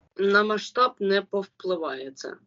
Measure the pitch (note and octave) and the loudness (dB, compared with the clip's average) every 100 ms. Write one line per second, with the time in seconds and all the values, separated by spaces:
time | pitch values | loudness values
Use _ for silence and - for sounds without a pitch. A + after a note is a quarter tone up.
0 | _ - G3 G3+ G#3+ G#3 - - B3+ - | _ -2 2 4 4 0 -2 2 2 2
1 | G3 G3 G3 G3+ F#3+ - F#3 F3 D#3 C3 | 0 0 0 -4 -6 -8 -4 -4 -4 -8
2 | C3+ C3+ - - | -10 -12 -12 -14